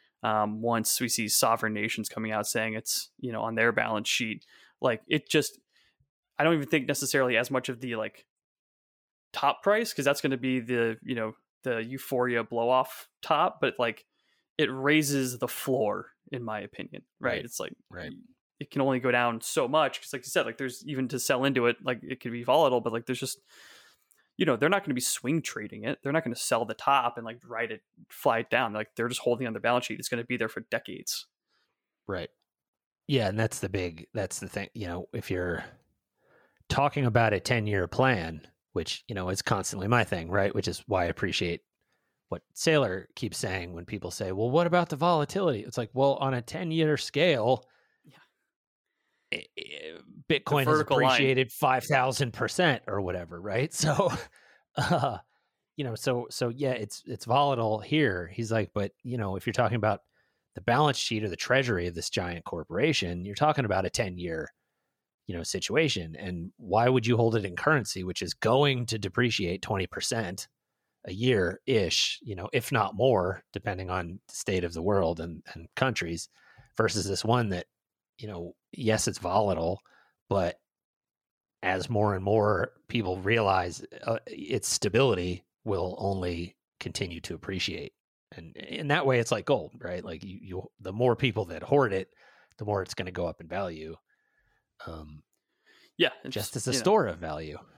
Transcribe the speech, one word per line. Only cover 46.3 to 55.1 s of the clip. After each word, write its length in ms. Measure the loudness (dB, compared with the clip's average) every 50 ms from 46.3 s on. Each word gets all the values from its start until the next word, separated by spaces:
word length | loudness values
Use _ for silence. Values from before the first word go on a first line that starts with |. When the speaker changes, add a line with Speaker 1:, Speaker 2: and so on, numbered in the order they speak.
Speaker 2:
a 80 | 0 -2
ten-year 560 | -4 -6 -8 -6 -4 -2 0 2 4 4 2
scale, 720 | 0 -2 -4 0 2 4 4 4 4 4 4 4 2 0 _ _ _ _ _ _ _ _
Speaker 1:
Yeah. 140 | -20 -20 -20 _ _ _ _ _ _ _ _ _ _ _ _ _ _ _ _ _ _ _ _ _ _ -8
Speaker 2:
i-, 120 | -8 -8 -14 _ -16
i-, 400 | -14 -14 -14 -14 -14 -14 -16 -16 -20 -20 -20 -20 -2 -2
Bitcoin 360 | -2 -2 0 0 0 2 4
Speaker 1:
The 60 | 4
Speaker 2:
has 80 | 4 4
Speaker 1:
vertical 200 | 4 4 4 4
line. 80 | 6
Speaker 2:
appreciated 440 | 6 6 6 4 4 4 2 2 0
five 320 | 0 0 2 2 2 2
thousand 500 | 2 2 4 4 4 2 2 0 -2 -2
percent 520 | 0 -2 -4 -2 2 4 4 4 4 2 -2
or 140 | -4 -4 -2
whatever, 400 | -2 -2 -4 -4 -6 -8 -12 -10
right? 320 | -6 -2 0 0 0 -2 0
<laughs> 0 |
So, 380 | 0 2 2 4 4 2 2 0 -2 -8 -14 _ _ _ _ _ _ _ _ _
uh, 420 | -2 0 2 2 2 2 0